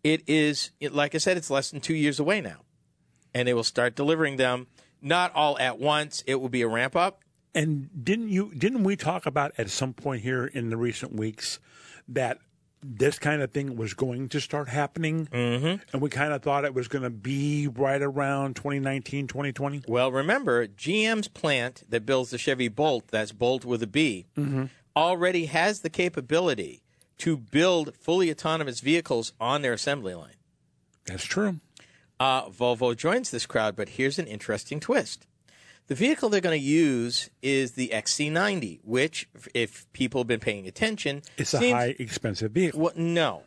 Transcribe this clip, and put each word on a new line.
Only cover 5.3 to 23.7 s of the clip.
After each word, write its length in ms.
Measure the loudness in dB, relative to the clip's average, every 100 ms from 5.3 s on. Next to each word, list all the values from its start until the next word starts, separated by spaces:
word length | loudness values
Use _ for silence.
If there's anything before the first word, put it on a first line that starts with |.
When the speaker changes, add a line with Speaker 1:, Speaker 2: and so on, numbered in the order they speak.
Speaker 1:
all 240 | 2 2 2
at 200 | 0 0
once. 440 | 2 2 0 -6 -2
It 100 | -2
will 120 | 0
be 140 | 0
a 60 | 0
ramp 280 | 2 0 2
up. 260 | 0 -2 _ _ _
Speaker 2:
And 360 | 0 0 0 -4 -6
didn't 260 | 0 0 0
you, 220 | 0 -2 0
didn't 280 | 0 2
we 120 | 0 0
talk 300 | -2 -2 -2
about 260 | 0 -2 -2
at 100 | -4
some 220 | -2 -4
point 300 | -4 -6 -4
here 240 | -2 -2 -4
in 240 | -4 -4
the 60 | -2
recent 380 | -2 -4 -8
weeks 440 | -4 -6 -6 -8 -10 _ -20 -20 -20 -6
that 300 | -2 -2 -4 _ _ _ _
this 360 | -8 0 0 2
kind 240 | 0 0
of 100 | 0
thing 240 | -4 -4 -4
was 160 | -6
going 380 | -2 -4 -4 -4
to 100 | -4
start 280 | -4 -6 -2
happening? 580 | -2 -2 -2 -2 0 -2
Speaker 1:
Mm-hmm. 560 | -2 0 0 0 -2 -4
Speaker 2:
And 100 | -4
we 60 | -2
kind 240 | 0 -2
of 100 | 0
thought 220 | 0 2
it 80 | 0
was 140 | -2 -4
gonna 220 | -4 -4
be 580 | -6 -4 -2 0 0 0
right 320 | 0 2 2
around 560 | 0 0 0 0 -2 -4
twenty 220 | -4 -2
nineteen, 460 | -2 -2 -4 -6 -4
twenty 260 | -4 -4
twenty? 300 | -4 -4 -4 -2
Speaker 1:
Well, 240 | 2 2
remember, 560 | 2 0 0 2 2 2
G 380 | -4 -2 0
M's 240 | 2 0 -4
plant 560 | -2 0 0 0 -6 -4
that 160 | -4 2
builds 240 | 0 0
the 80 | -2
Chevy 300 | 0 0 0
Bolt, 400 | 2 2 0 0
that's 240 | -2 -2
Bolt 340 | 0 0 0
with 160 | 0